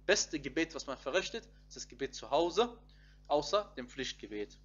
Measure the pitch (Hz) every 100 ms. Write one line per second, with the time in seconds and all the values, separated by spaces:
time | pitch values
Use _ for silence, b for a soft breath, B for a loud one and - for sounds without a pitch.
0 | - 208 - 156 139 165 160 180 - 131
1 | - 170 180 226 - b b 131 - -
2 | 135 - 113 143 170 185 240 - - b
3 | b b - 147 147 202 202 - 123 -
4 | 123 - 101 104 101 -